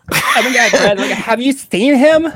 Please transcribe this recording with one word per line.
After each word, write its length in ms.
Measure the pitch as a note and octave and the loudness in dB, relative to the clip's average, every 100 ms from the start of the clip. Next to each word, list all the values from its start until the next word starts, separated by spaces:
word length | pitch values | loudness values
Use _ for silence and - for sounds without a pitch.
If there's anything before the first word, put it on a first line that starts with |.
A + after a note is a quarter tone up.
| - | -6
Oh 320 | - - B3 | -6 -2 -2
my 100 | A#3 | 0
God, 180 | A#3+ A3+ | 0 0
Brad, 260 | - G3+ G3+ | 2 0 0
like, 140 | C4+ | -2
have 300 | F#3+ A3+ A3+ | -6 -4 -2
you 120 | B3+ | -2
seen 420 | C4+ - F3 A#3+ | -4 -4 -2 2
him? 320 | C#4+ D4 D#4 D#4+ | 4 4 4 0